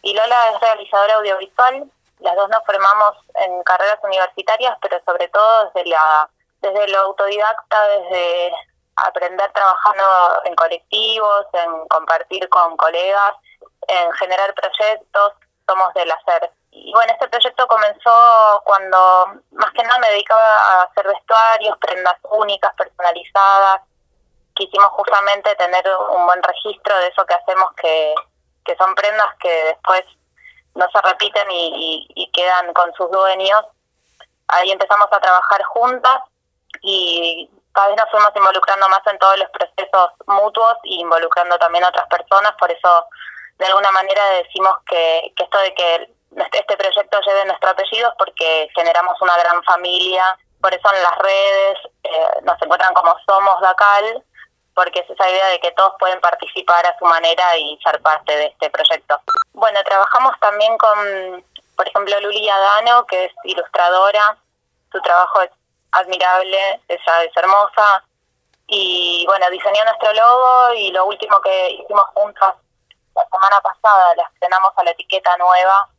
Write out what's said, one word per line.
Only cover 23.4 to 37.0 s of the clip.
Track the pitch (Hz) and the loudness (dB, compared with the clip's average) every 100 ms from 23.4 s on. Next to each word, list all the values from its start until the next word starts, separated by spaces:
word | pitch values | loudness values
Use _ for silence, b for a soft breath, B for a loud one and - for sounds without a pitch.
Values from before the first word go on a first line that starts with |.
| 196 196 196 190 _ _ _ _ _ _ _ | 4 4 4 0 _ _ _ _ _ _ _
Quisimos | - 196 190 202 | -12 -6 2 2
justamente | - 202 208 202 202 214 | 2 -2 0 0 -2 -2
tener | 202 180 180 190 190 208 | -2 -2 -2 -2 -4 -2
un | 180 175 | 0 0
buen | 180 | 0
registro | 180 180 214 202 - 196 | -2 -6 -10 -8 -2 -2
de | 180 | 0
eso | 185 185 | -2 -2
que | |
hacemos, | 175 - 185 185 | -2 -2 0 -2
que, | - 170 160 156 156 - _ _ _ | -2 -2 0 -2 -4 -8 _ _ _
que | - 175 | -10 -2
son | 190 | -2
prendas | 190 208 214 208 - | 0 -2 0 -2 -2
que | 180 165 | -4 -2
después | 160 - - 185 - _ _ _ b b _ | -2 -4 -2 -2 -2 _ _ _ b b _
no | - 180 | -4 0
se | 208 | 0
repiten | 190 185 196 208 202 | 0 -2 -4 -4 -4
y, | 180 165 - | -6 -6 -6
y, | 165 160 - - | -8 -10 -12 -14
y | 180 | -8
quedan | - 180 180 175 | -2 0 0 0
con | 170 175 | -2 -2
sus | 170 175 | -4 -4
dueños. | 190 190 190 190 208 214 _ _ _ b b b _ - | 0 0 0 0 0 0 _ _ _ b b b _ -2
Ahí | 175 185 | 0 0
empezamos | 190 190 208 208 | -2 0 2 2
a | 196 | 2
trabajar | 185 180 - 196 | 4 2 2 -2
juntas | - 233 240 254 254 262 - _ _ _ _ - | -2 -2 -2 2 0 0 -4 _ _ _ _ -14
y | 196 190 | -6 -4